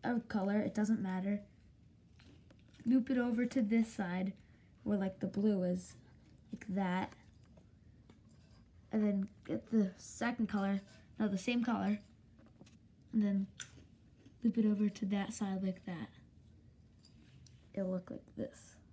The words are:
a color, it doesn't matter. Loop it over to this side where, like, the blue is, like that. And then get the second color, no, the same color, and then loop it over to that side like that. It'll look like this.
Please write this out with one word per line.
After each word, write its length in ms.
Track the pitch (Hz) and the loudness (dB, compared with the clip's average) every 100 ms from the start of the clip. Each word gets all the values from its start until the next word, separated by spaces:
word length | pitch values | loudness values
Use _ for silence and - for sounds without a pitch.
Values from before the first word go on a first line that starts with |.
| 247 | 0
a 140 | 240 | -2
color, 400 | - 214 190 208 | -2 -2 2 2
it 140 | 196 | 0
doesn't 260 | 214 214 220 | 0 0 2
matter. 400 | 190 185 190 202 - - - - - - - - - - - - - - | 0 -2 -2 -2 -6 -20 -20 -20 -20 -20 -20 -20 -20 -20 -20 -20 -20 -8
Loop 260 | 233 262 240 | 2 4 4
it 80 | 254 | 0
over 260 | 247 226 247 | 2 2 2
to 160 | 269 | 2
this 300 | 208 226 220 | 2 4 2
side 400 | - 185 180 190 - - - - - | 0 -2 0 -2 -4 -16 -20 -20 -12
where, 140 | - 202 | -2 0
like, 200 | 190 190 | 0 -2
the 80 | 190 | -4
blue 380 | 202 214 202 | 0 2 2
is, 300 | 180 185 - - - - - - - | 2 0 -4 -14 -20 -20 -20 -20 -14
like 140 | - - | -14 -6
that. 440 | 190 185 180 - - - - - - - - - - - - - - - - - - - | -2 0 0 -2 -10 -20 -20 -20 -20 -20 -20 -20 -20 -20 -20 -20 -20 -20 -20 -20 -20 -4
And 100 | 220 | 0
then 260 | 208 202 196 - | 2 2 -2 -8
get 260 | - 302 - | -6 -6 0
the 200 | 226 190 - | 2 2 -2
second 520 | - - 233 240 214 | -10 -4 -4 0 0
color, 320 | 208 196 196 196 - - - | 2 2 0 -4 -20 -20 -2
no, 100 | 214 | 0
the 80 | 196 | 0
same 280 | - 240 | 0 0
color, 340 | 233 208 190 208 - - - - - - - - - - - | 2 2 2 0 -4 -20 -20 -20 -20 -20 -20 -20 -20 -20 -4
and 100 | 226 | 2
then 240 | 208 196 196 - - - - - - - - - | 2 2 -2 -8 -18 -18 -20 -20 -20 -20 -20 -2
loop 140 | 240 208 | 0 4
it 60 | |
over 240 | 214 208 208 | 4 4 2
to 180 | 208 190 | 0 -2
that 260 | 202 196 | 0 -2
side 300 | 220 196 190 | -4 -2 -2
like 220 | 190 185 - | -2 -4 -6
that. 220 | 170 - - - - - - - - - - - - - - - - - | -8 -8 -12 -20 -20 -20 -20 -20 -20 -20 -20 -20 -20 -20 -20 -20 -20 -12
It'll 160 | - 185 | -6 -2
look 200 | 185 180 | -4 -6
like 140 | - - - | -14 -14 -10
this. 400 | 226 - - - - | -10 -10 -20 -20 -20